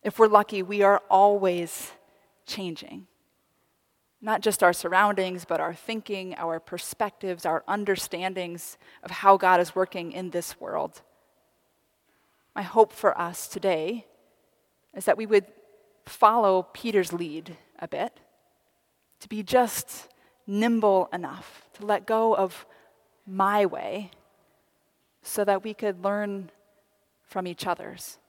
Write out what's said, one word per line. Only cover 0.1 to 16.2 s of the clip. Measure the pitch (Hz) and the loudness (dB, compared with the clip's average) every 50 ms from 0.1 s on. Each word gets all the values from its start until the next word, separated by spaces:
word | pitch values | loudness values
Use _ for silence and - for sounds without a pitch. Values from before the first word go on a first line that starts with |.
| - - | 4 4
we're | 226 214 | 4 6
lucky, | 214 208 208 - 214 196 | 8 6 4 4 -4 -6
we | 185 180 208 202 202 | -6 -4 0 4 6
are | 196 202 - - - | 6 6 4 2 2
always | 196 190 196 208 208 202 190 190 175 175 170 165 - - - - - _ _ _ _ _ _ _ _ _ _ | 4 6 6 6 4 4 0 0 0 -2 -6 -8 -10 -14 -14 -14 -18 _ _ _ _ _ _ _ _ _ _
changing. | - - 220 190 175 165 - - - - 190 185 _ _ _ _ _ _ _ _ _ _ _ _ _ _ _ _ _ _ _ _ _ _ _ | -14 -12 -10 -8 -10 -10 -12 -16 -18 -18 -20 -20 _ _ _ _ _ _ _ _ _ _ _ _ _ _ _ _ _ _ _ _ _ _ _
Not | - 214 214 - | -4 -2 -2 0
just | - 220 196 - 208 | 0 -2 0 4 4
our | 175 165 | 4 4
surroundings, | - - 175 180 185 208 208 208 190 190 185 185 180 170 | 2 -4 0 2 4 4 4 2 0 -2 -4 -4 -10 -6
but | - 165 160 | -6 -4 -4
our | 156 165 175 | -4 -4 -6
thinking, | 165 - - 226 220 208 - 208 190 185 185 180 | -10 -10 -8 -8 -8 -8 -8 -10 -10 -8 -10 -10
our | - 165 165 165 165 | -8 -6 -6 -6 -6
perspectives, | _ - - 175 - - - _ 220 202 _ _ - 190 180 170 - | _ -10 -12 -12 -10 -12 -6 _ -6 -6 _ _ -8 -8 -8 -4 -4
our | 175 160 156 - - | -2 -2 -2 -2 -4
understandings | 190 208 208 196 196 185 - - - 170 180 190 190 185 180 170 170 175 - - - _ _ - - - - | -6 -4 -2 -2 -2 -2 -2 -8 -8 -6 -6 -6 -6 -6 -8 -8 -10 -12 -14 -16 -18 _ _ -20 -20 -18 -16
of | 170 | -14
how | 175 - - 196 196 190 | -12 2 6 6 6 8
God | 190 185 185 175 | 8 6 6 6
is | 180 170 - | 4 2 0
working | 190 190 185 - 190 170 170 | -2 -2 -2 -4 -12 -12 -10
in | - - 185 180 | -10 -10 -10 -6
this | 151 175 165 - - _ | -6 -8 -8 -8 -14 _
world. | - - - 160 143 - _ - _ _ _ _ _ _ _ _ _ _ _ _ _ _ _ _ _ _ _ _ _ _ _ _ _ _ _ _ _ _ _ | -12 -8 -6 -6 -6 -6 _ -16 _ _ _ _ _ _ _ _ _ _ _ _ _ _ _ _ _ _ _ _ _ _ _ _ _ _ _ _ _ _ _
My | - | -10
hope | 202 175 175 226 220 208 - | -10 -2 4 4 4 4 4
for | - - 202 - - | 0 0 0 2 2
us | 175 170 175 - - - | -4 -6 -6 -10 -14 -10
today | - 185 170 196 180 160 156 170 226 233 - _ _ _ _ _ _ _ _ _ _ _ _ _ _ _ _ _ _ | -12 -4 0 0 0 0 -2 -4 -6 -8 -12 _ _ _ _ _ _ _ _ _ _ _ _ _ _ _ _ _ _
is | - 185 | -4 0
that | - 185 - | 0 0 0
we | 220 | 0
would | 208 220 202 190 - - _ _ _ _ _ _ _ _ _ _ | 2 2 2 2 2 -20 _ _ _ _ _ _ _ _ _ _
follow | - - - | -20 -2 4